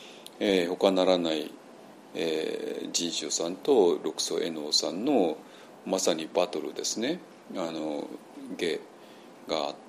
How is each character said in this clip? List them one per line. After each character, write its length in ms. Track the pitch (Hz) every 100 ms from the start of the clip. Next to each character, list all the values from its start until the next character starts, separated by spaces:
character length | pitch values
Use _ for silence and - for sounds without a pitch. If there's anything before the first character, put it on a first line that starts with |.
| - - - -
え 260 | 107 95 85
ー、 40 |
他 220 | 90 98
な 120 | 92
ら 140 | 92 90
な 160 | 82
い、 180 | 78 76 - - - - - -
え 680 | - 82 78 78 76 - -
ー、 80 | -
仁 200 | - 85
宗 200 | - 73
さ 180 | - 85
ん 60 | 92
と 420 | - 131 90 82
六 180 | 78 -
祖 180 | - 82
絵 120 | 85
能 200 | 78 76
さ 200 | - 78
ん 120 | 78
の 340 | 131 127 87 - - - - - -
ま 120 | 95
さ 160 | -
に 160 | 82 78
バ 160 | 95 90
ト 120 | 82
ル 160 | 71 -
で 100 | -
す 140 | -
ね。 200 | 123 180 - - - -
あ 160 | 82
の、 360 | 80 78 73 - - - - - -
芸 260 | 87 73 - - - - - - -
が 220 | 82 71
あ 20 |
っ 40 | -